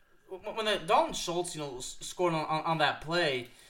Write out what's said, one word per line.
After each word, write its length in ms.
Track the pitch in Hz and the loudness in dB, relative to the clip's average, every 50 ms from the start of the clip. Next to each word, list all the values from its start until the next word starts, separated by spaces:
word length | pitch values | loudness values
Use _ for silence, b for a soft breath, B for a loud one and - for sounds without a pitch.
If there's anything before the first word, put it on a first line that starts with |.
| _ _ _ _ _ - | _ _ _ _ _ -16
when, 280 | 185 180 196 214 214 | -14 -12 -10 -8 -6
when 80 | 220 214 | -4 -2
the 140 | 214 202 175 160 | 0 0 0 2
Dalton 300 | 165 220 294 330 302 - | 4 6 6 6 4 0
Schultz, 400 | - - 180 170 175 175 170 - | -4 -4 -2 -2 -2 -2 -2 -4
you 60 | 156 | -6
know, 160 | 147 143 127 127 | -6 -6 -6 -8
s-, 180 | 131 - - - | -10 -10 -10 -10
scored 340 | - - - - 180 175 165 | -12 -8 -2 0 0 2 2
on, 100 | 156 151 | 0 0
on, 180 | - 156 156 - | 0 0 0 0
on 140 | 165 160 156 | 0 2 4
that 220 | 147 139 - - | 4 2 2 0
play, 460 | - 151 165 180 170 147 131 123 120 - B B B | -4 -2 0 2 2 2 0 -2 -4 -8 B B B